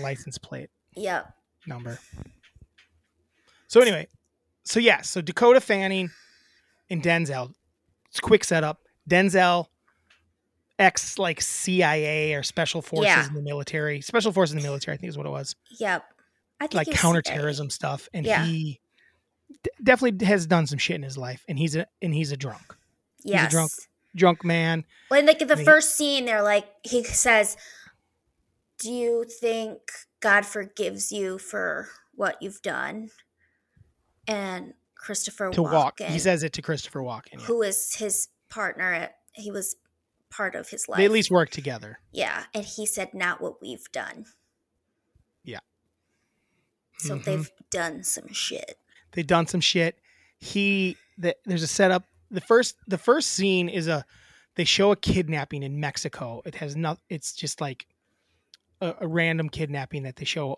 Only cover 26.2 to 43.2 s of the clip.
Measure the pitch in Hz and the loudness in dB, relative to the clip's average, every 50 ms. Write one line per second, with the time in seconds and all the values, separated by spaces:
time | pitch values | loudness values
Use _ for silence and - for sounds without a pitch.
26.2 | 247 240 220 214 208 208 208 208 208 - _ _ - 226 240 240 226 - - - | 0 0 0 2 2 4 2 2 0 -2 _ _ -10 -2 -2 0 0 0 0 0
27.2 | - 247 226 214 208 208 - - - - - - - - _ _ _ _ _ _ | 4 4 6 4 4 2 -2 -8 -14 -20 -20 -20 -20 -20 _ _ _ _ _ _
28.2 | _ _ _ _ _ _ _ _ _ _ _ - - 220 247 247 240 233 233 233 | _ _ _ _ _ _ _ _ _ _ _ -12 -10 -8 -4 -2 0 0 2 0
29.2 | 233 233 233 - 240 226 226 226 220 220 - - - - - - - _ _ - | -2 -4 -8 -4 -2 -2 -2 -2 -4 -6 -10 -12 -16 -18 -18 -18 -20 _ _ -2
30.2 | - 214 202 208 202 202 - 214 190 196 - - 202 180 196 196 196 - 202 208 | 2 4 4 4 4 0 -6 -8 -10 -10 -6 -6 -6 -4 -4 -6 -8 -6 -4 -4
31.2 | 196 185 185 190 - - - 202 180 175 151 143 - - - - _ _ _ - | -4 -6 -6 -8 -12 -10 -8 -6 -4 -4 -6 -6 -10 -14 -18 -20 _ _ _ -4
32.2 | 202 180 - - 147 - - - - 185 143 127 131 139 185 220 220 220 _ _ | -4 -4 -4 -6 -10 -12 -12 -10 -8 -6 -6 -6 -6 -6 -8 -10 -14 -16 _ _
33.2 | _ _ _ _ _ _ _ _ _ _ _ _ _ _ _ _ _ _ _ _ | _ _ _ _ _ _ _ _ _ _ _ _ _ _ _ _ _ _ _ _
34.2 | - - 214 202 196 190 185 180 185 - - _ _ _ _ - - - 202 - | -8 -6 -6 -6 -4 -6 -8 -10 -12 -14 -20 _ _ _ _ -20 -12 -8 -8 -6
35.2 | - 202 - - 202 185 180 180 165 156 160 156 139 139 - - 202 170 156 165 | -6 -8 -8 -6 -6 -4 0 0 0 2 2 2 2 2 -2 -6 -8 -4 -4 0
36.2 | - 185 180 156 160 156 - - 135 - 156 139 - - - 139 131 123 113 113 | 2 2 2 2 0 -6 -8 -8 -6 -6 -6 -6 -6 -10 -10 -8 -8 -8 -8 -10
37.2 | - - - 120 - - 233 233 214 196 190 - - - - - 220 202 185 - | -14 -18 -20 -14 -6 -4 -2 -2 0 -2 -2 -2 -4 -4 -6 -6 -6 -4 -4 -4
38.2 | - - _ _ _ _ - 220 202 180 - - 185 180 175 165 175 - - _ | -6 -6 _ _ _ _ -10 -6 -6 -6 -6 -4 -4 -4 -4 -4 -6 -8 -14 _
39.2 | _ _ _ - 208 208 202 202 185 - - _ _ _ _ _ _ _ _ _ | _ _ _ -16 -14 -10 -8 -6 -6 -8 -8 _ _ _ _ _ _ _ _ _
40.2 | _ _ - - 208 185 - - - - - - - - - 185 196 208 220 226 | _ _ -10 -8 -8 -6 -6 -10 -12 -12 -10 -10 -8 -4 2 4 4 4 4 4
41.2 | 196 - 180 175 160 - - 156 135 143 123 110 107 107 - - _ _ - - | 2 4 4 4 2 2 -4 -10 -8 -8 -10 -10 -12 -16 -18 -20 _ _ -8 -6
42.2 | 151 90 - - - - - 220 202 - - - 214 202 - 196 190 190 - 190 | -4 -4 -4 -8 -10 -8 -10 -10 -10 -10 -10 -8 -6 -6 -4 -6 -8 -8 -6 -6